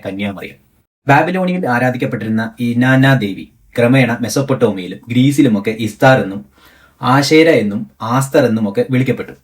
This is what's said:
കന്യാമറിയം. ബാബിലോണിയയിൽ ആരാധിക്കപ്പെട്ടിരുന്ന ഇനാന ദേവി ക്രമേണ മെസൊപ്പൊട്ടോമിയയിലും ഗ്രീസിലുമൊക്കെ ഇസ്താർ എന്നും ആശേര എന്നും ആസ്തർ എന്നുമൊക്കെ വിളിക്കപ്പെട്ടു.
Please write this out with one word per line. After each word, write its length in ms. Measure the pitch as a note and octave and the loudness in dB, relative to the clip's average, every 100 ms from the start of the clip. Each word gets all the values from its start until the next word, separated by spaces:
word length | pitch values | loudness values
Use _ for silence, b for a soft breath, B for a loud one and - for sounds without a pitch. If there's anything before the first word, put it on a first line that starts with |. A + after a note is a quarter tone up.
| - | -10
കന്യാമറിയം. 500 | F#2+ G2+ F#2+ - - _ _ _ _ - | -8 -8 -8 -14 -18 _ _ _ _ 0
ബാബിലോണിയയിൽ 600 | D#3+ D#3+ F#3 F3+ F3+ B2+ | 2 2 -2 -4 -4 -2
ആരാധിക്കപ്പെട്ടിരുന്ന 840 | A#2+ B2+ B2 A2 A2 A2 A2 A2+ - | -2 -2 -2 -6 -6 -4 -4 -4 -6
ഇനാന 540 | A#2+ A#2+ B2+ C3 C3+ B2+ | -4 0 2 4 4 2
ദേവി 300 | G2+ F#2 - _ _ - | -2 -8 -14 _ _ 0
ക്രമേണ 400 | A#2+ C3+ A#2+ A#2+ | 2 4 2 -2
മെസൊപ്പൊട്ടോമിയയിലും 760 | A#2 C#3+ C3+ C3 A2 F#2+ F2+ - - | -4 -2 -2 0 0 -2 -8 -12 -4
ഗ്രീസിലുമൊക്കെ 680 | A#2+ C3+ C#3+ C3+ G2+ A2 A2+ | 0 2 4 2 2 -2 -4
ഇസ്താർ 440 | G#2+ - C3 C3 | -6 2 4 4
എന്നും 220 | F#2+ G2 - b b b b b | 0 -8 -14 b b b b b
ആശേര 480 | C#3 D3 C#3 D#3 E3 | 0 0 4 4 6
എന്നും 420 | C3+ G#2 G2+ - - | 4 0 -4 -8 -10
ആസ്തർ 440 | A2+ B2+ C3+ D3+ B2 | -4 -2 0 2 2
എന്നുമൊക്കെ 400 | A2 G#2 A2+ B2 | 0 -2 -2 -2
വിളിക്കപ്പെട്ടു. 440 | B2+ C3 A2 - - | 0 0 -2 -8 -18